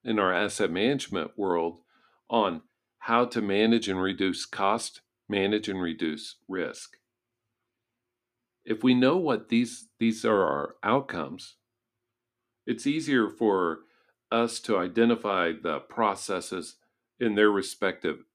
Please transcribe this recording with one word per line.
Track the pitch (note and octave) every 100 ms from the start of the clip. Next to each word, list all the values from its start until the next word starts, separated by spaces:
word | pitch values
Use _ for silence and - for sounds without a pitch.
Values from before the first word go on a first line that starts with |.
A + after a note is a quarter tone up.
in | B2 A2
our | F#2+
asset | F2+ G2+ - G2
management | E2+ A2 C#3 - F#2+ D#2+ -
world | G2 E2+ E2+ F2 _ _ _ _ -
on | A#2 G2+ E2 - _ _ _
how | - A#2
to | A#2+ A#2+
manage | G#2 G2 A2 A#2 G#2
and | F#2
reduce | F#2+ F#2 F#2+ -
cost, | - - G2 A2+ - - _ _ -
manage | G2+ G2 G#2+ G#2
and | F#2+
reduce | F2 D#2+ E2 D2+ - - -
risk. | F#2 D2+ - - _ _ _ _ _ _ _ _ _ _ _ _ _ _ _ _ _
If | - A2
we | B2+
know | B2 B2+ F3
what | D#3+ A2 -
these, | A#2 A#2+ - - _
these | A2+ A2+ A2+
are | G#2
our | F2 C#2+ D2 -
outcomes, | G2+ B2+ C3+ F2+ C#2+ - - - _ _ _ _ _ _ _ _ _ _ -
it's | A#2 C#3+
easier | D#3 D3 C3+ G#2
for | - A2+ F#2+ F2 D#2+ - _ _ _ _
us | A2+ A#2 -
to | - G2+
identify | F2+ F#2+ A#2 A2+ G#2+ F#2+ E2+
the | D#2+ E2+ D2
processes | - - A2 F#2+ - F#2+ - F#2 D#2 - _ _ _ _
in | A#2+ G2+
their | G#2+
respective | G2+ F2+ - G2 F2+ E2+ C#2+ -